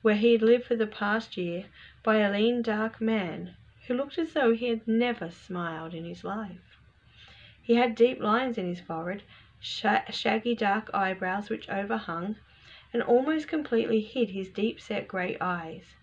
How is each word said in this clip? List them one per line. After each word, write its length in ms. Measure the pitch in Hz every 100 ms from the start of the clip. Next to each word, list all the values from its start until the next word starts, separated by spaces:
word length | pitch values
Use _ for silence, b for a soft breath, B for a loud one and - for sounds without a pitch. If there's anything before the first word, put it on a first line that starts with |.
where 140 | 220 208
he 160 | 233
had 100 | 233
lived 220 | 220 240
for 120 | 240 233
the 100 | 214
past 500 | - 202 220 226 -
year, 280 | 175 175 196 B B B
by 160 | - 214
a 120 | 202
lean, 320 | 202 226 240
dark 380 | 226 214 220 -
man 540 | 220 220 180 156 180 - - _ -
who 80 |
looked 240 | 247 277 -
as 140 | 320
though 200 | 311 240
he 160 | 226 240
had 180 | 226 226
never 440 | 226 240 233 170
smiled 640 | - - 180 170 160 165
in 100 | 165
his 200 | 170 175
life. 540 | 180 208 208 180 _ - - _ B B B B B B
He 120 | -
had 200 | 233 247
deep 260 | 226 240 254
lines 380 | 208 226 262 233
in 80 | 180
his 140 | 175
forehead, 420 | - 165 170 202 - B B B
sha-, 500 | - - 208 214 -
shaggy 440 | - 226 220 240
dark 360 | 233 208 208 220
eyebrows 560 | - 190 185 185 196 202
which 180 | 220 -
overhung 680 | 196 202 220 208 165 185 214 B B B B B
and 100 | 240
almost 460 | - 240 269 311 302
completely 520 | 311 - 226 226 220
hid 300 | 214 262 220
his 180 | 196 185
deep-set 600 | 190 220 - - 202 -
grey 280 | 190 180 -
eyes 440 | 180 175 160 165 - -